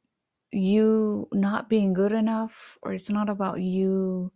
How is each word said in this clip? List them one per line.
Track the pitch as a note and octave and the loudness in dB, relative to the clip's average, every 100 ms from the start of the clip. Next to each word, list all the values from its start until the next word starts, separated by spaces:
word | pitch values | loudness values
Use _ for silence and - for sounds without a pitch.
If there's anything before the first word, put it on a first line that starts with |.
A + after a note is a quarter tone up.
| _ _ _ _ - | _ _ _ _ -8
you | G3 F#3+ G#3+ A3 A3 G#3+ G#3 - | -2 2 4 4 4 0 -2 -4
not | G3+ G3 G#3+ A#3 | 0 0 -2 0
being | A3 G3 | 2 2
good | F#3 G3+ | 2 2
enough, | A3 A3 A3 A3 - - - | 2 0 -2 -6 -10 -20 -14
or | - | -8
it's | F#3+ - | -8 -4
not | G#3 G#3 | -2 -2
about | G3+ F#3+ - | -2 -4 -2
you | F#3 F#3 F#3+ F#3+ F#3 F#3 F3+ | -2 0 0 0 0 -4 -6